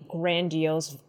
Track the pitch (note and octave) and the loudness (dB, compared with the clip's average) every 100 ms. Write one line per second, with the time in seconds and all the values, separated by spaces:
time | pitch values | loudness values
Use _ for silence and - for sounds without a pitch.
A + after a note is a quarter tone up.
0 | C#3 E3 F3 E3+ F3 D#3+ D#3 D#3+ D#3 C3+ | -10 -2 0 2 2 2 2 0 -4 -12